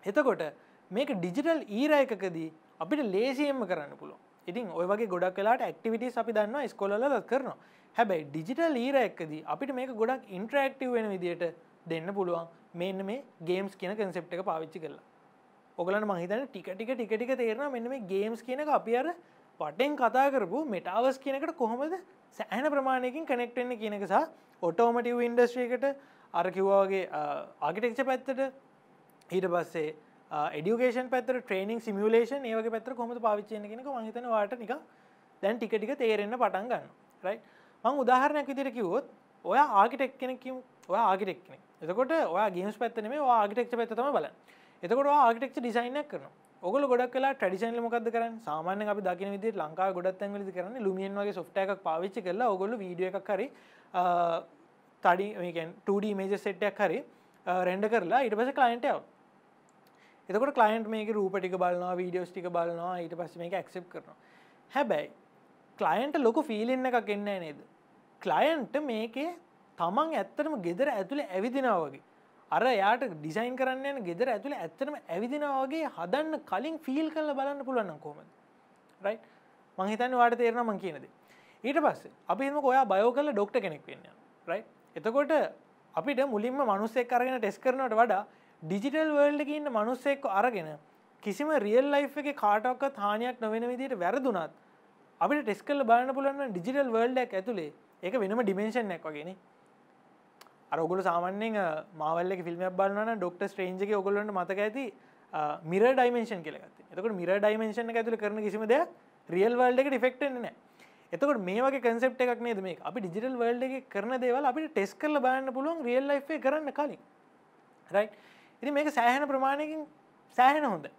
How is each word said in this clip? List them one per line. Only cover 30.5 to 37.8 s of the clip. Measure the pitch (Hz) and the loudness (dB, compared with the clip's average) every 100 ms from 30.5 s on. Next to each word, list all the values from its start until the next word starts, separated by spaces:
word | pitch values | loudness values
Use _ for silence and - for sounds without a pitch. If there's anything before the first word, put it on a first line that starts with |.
එඩියුකේෂන් | 156 160 226 254 233 254 | -2 0 2 2 2 0
පැත්තට, | 262 247 254 | -2 0 -4
ට්‍රේනින් | - 190 196 233 | -2 -2 -2 -4
සිමියුලේෂන්, | 226 196 214 226 233 277 | -4 0 4 4 4 -2
ඒ | 262 | -4
වගේ | 220 220 | -2 -2
පැත්තට | 220 254 247 | -4 -6 -8
කොහොමද | 233 240 | -6 0
පාවිච්චි | 226 208 208 214 | 0 0 -2 -10
වෙන්නේ | 208 | -10
කියන | 226 | -12
එක | 262 | -8
මං | 262 220 | -8 -8
හිතන්නේ | 233 240 | -10 -2
ඔයාලට | 220 208 247 | 0 0 -2
නිකන් | 214 277 - _ _ _ _ _ | -6 -8 -8 _ _ _ _ _
දැන් | 196 233 | -2 0
ටික | 220 220 | 0 -2
ටික | 214 277 | -2 0
තේරෙන්න | 233 214 208 247 | 2 2 0 2
පටන් | 226 180 226 | 2 0 -2
ගන්නවා. | 208 139 - _ _ | -4 -6 -20 _ _
රයිට්? | 180 226 - - - _ | -8 -8 -10 -20 -20 _